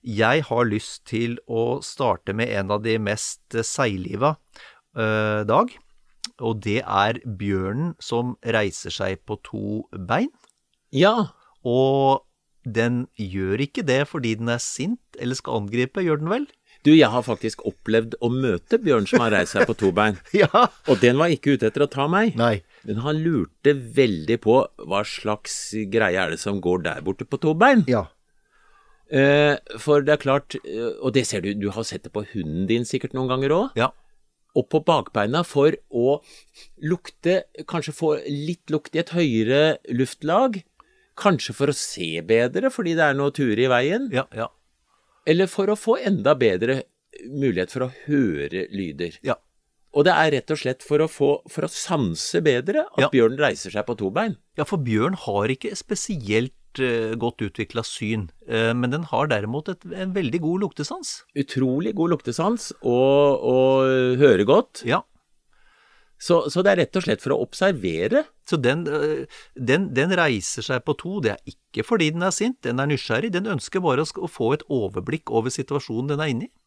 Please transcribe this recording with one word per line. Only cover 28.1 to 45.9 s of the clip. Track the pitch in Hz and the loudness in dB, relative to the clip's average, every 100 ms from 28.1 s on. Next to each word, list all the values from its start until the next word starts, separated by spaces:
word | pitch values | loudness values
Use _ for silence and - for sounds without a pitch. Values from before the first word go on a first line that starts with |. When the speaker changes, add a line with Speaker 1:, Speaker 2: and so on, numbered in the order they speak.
| _ _ _ _ _ _ _ _ _ _ | _ _ _ _ _ _ _ _ _ _
Speaker 2:
Eh, | 139 139 147 147 143 - 113 | 2 4 4 4 0 -4 -10
for | 151 147 | 2 2
det | 139 147 | 4 0
er | |
klart, | 139 139 - - | 2 -2 -2 -14
eh, | - 101 117 - | -10 -6 -6 -4
og | 131 | 0
det | 127 120 | 0 0
ser | 101 | -2
du, | 92 | -4
du | 104 101 | -2 -4
har | 101 | -4
sett | 113 98 | -8 -10
det | - | -10
på | 104 104 | -10 -8
hunden | 101 80 80 95 | -8 -6 -4 0
din | 117 120 | 0 0
sikkert | 131 - | -4 -4
noen | 131 131 | -6 -2
ganger | 131 135 | 0 2
også. | 160 262 - | 0 0 -2
Speaker 1:
Ja. | 123 - _ _ _ _ _ | -2 -4 _ _ _ _ _
Speaker 2:
Og | - - | -4 0
på | 156 151 | 0 2
bakbeina | 156 - 113 104 147 | 0 0 -2 0 0
for | 175 143 143 175 _ | -2 2 2 2 _
å | 120 123 147 _ - _ - - - | 0 2 0 _ -20 _ -20 -20 -12
lukte, | 151 175 - _ 170 185 - - 151 | -6 -6 -8 _ -2 0 -2 -18 -8
kanskje | 170 151 | -6 -6
få | 147 160 147 - | -4 -2 -2 -4
litt | 143 151 175 - | -6 -6 -8 -4
lukt | 151 - | -4 -2
i | 156 | -4
et | 170 | -2
høyere | 175 160 110 110 139 156 151 - | 0 2 2 2 4 4 2 -4
luftlag, | 123 127 - 147 185 262 202 - _ _ _ _ - | -2 -2 -2 0 2 2 0 -10 _ _ _ _ -2
kanskje | 208 156 - 117 | 2 2 -2 -2
for | 139 | -2
å | |
se | 139 - - 85 80 | -2 -6 -6 -6 -6
bedre, | 82 117 123 185 262 | 2 2 2 0 -2
fordi | 254 180 | -2 -2
det | 165 | 2
er | 156 139 | 2 2
noe | 143 | 0
ture | - 135 107 | 0 0 2
i | 131 | 2
veien. | 123 135 208 269 | 2 2 -2 -2
Speaker 1:
Ja, | 127 - | -4 -4
ja. | 110 117 _ _ _ _ _ _ _ - | -8 -10 _ _ _ _ _ _ _ 0
Speaker 2:
Eller | 165 185 | 2 2
for | - 196 | 0 0
å | |
få | 208 - | 0 0